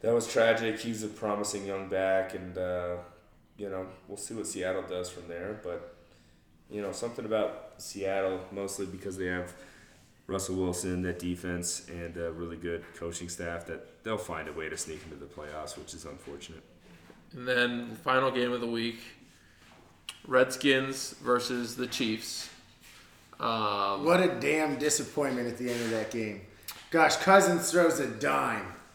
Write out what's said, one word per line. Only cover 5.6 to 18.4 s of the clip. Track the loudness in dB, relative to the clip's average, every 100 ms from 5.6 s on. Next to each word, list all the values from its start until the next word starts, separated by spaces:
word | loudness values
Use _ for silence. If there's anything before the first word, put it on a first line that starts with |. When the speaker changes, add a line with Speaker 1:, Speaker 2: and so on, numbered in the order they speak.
Speaker 1:
But, | -6 -8 -10 -18 -20 -20 -20 -20 _ -20 -12
you | -8
know, | -6
something | -4 -6 -6 -2
about | 0 0 -2 -14 -14
Seattle, | -12 -4 0 2 0 -2 -6
mostly | -6 -6 -4 -6
because | -6 -8 -4
they | -2
have | -2 -4 -12 -20 -20 -20 -20 -20 -20 -6
Russell | -4 -2 0
Wilson, | 0 0 -2 0
that | 0 -2
defense, | -2 -2 -2 -4 -2 -6 -8
and | -8 -8 -4
a | -4
really | -4 -8 -6
good | -4 -4 -6 -8
coaching | -8 -6 -8
staff, | -6 -6 -6 -8
that | -10 -12 -12
they'll | -4 -4
find | -2 -6 -6
a |
way | -6 -6
to | -6
sneak | -8 -8
into | -12 -14
the | -14
playoffs, | -12 -10 -10 -10 -12
which | -12
is | -12 -12
unfortunate. | -14 -14 -14 -14 -16 -20 -20 -20 -20 -20 -20 -18 -10
Speaker 2:
And | 0
then | 4 4 0 -6 -6
final | 2 4 4
game | 2